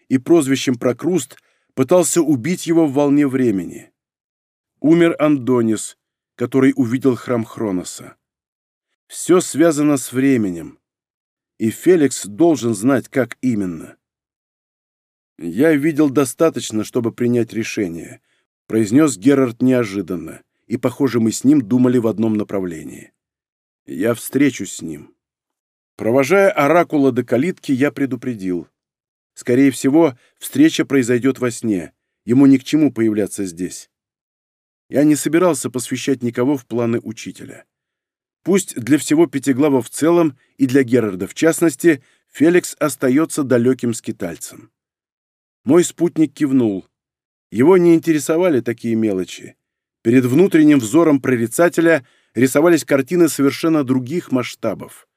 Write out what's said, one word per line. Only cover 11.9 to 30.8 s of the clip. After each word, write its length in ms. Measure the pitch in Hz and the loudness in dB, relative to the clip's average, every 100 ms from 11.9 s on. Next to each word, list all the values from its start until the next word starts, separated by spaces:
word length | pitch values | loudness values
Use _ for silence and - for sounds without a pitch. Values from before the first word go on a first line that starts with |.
| 180 139 - - | 4 2 -2 -10
должен 500 | 101 170 139 117 104 | 0 2 2 -2 -2
знать, 320 | 120 131 - | 0 -2 -2
как 300 | 135 120 - | -4 -4 -4
именно. 560 | 127 107 92 82 69 - _ _ _ _ _ _ _ _ _ _ _ _ _ _ | -4 -4 -4 -8 -14 -20 _ _ _ _ _ _ _ _ _ _ _ _ _ _
"Я 340 | 85 90 160 151 | -10 0 2 2
видел 340 | 151 143 151 | 0 0 0
достаточно, 720 | 131 139 - 165 127 - 110 | 2 -2 0 0 0 -6 -6
чтобы 280 | 104 127 113 | -4 -4 -4
принять 420 | - 120 120 113 | -2 -2 0 -2
решение", 680 | 101 110 - 92 82 - - _ _ _ _ - | -6 -8 -4 -6 -6 -16 -20 _ _ _ _ -4
произнёс 500 | 110 104 127 156 101 | -2 2 2 2 2
Герард 440 | 113 135 131 113 | 2 2 2 0
неожиданно, 800 | 127 127 110 98 87 87 - - _ _ - | 0 2 0 -4 -6 -8 -10 -18 _ _ -10
и, 120 | 117 | -6
похоже, 420 | 127 - 139 117 | -6 -2 -2 0
мы 120 | 113 | -2
с 120 | - | 0
ним 180 | 127 147 | 2 2
думали 380 | 98 123 127 123 | 2 0 2 2
в 80 | 110 | 0
одном 280 | 98 110 107 | -2 -2 -2
направлении. 800 | 98 101 92 80 73 65 - _ _ _ _ _ _ _ - | -4 -6 -6 -10 -16 -18 -20 _ _ _ _ _ _ _ -16
"Я 280 | 69 107 | -6 -4
встречусь 600 | 117 - 131 143 127 - | -4 -4 0 0 0 -12
с 80 | - | -12
ним". 340 | 82 73 - _ _ _ _ _ _ _ _ - | -14 -14 -18 _ _ _ _ _ _ _ _ -8
Провожая 560 | 107 131 135 196 196 | 0 0 2 4 2
оракула 600 | - 143 170 165 156 135 | 2 2 2 2 2 0
до 120 | 123 | 0
калитки, 480 | 120 120 170 180 - | -2 -2 -2 -6 -4
я 200 | 127 143 | -2 -2
предупредил. 760 | 139 139 123 127 113 95 87 78 _ _ _ _ _ _ - | -2 -6 -6 -8 -8 -6 -6 -8 _ _ _ _ _ _ -14
Скорее 320 | - 123 139 | -2 2 2
всего, 480 | 123 135 156 160 123 _ _ | 2 0 2 2 0 _ _
встреча 440 | - 127 160 - | -8 2 2 2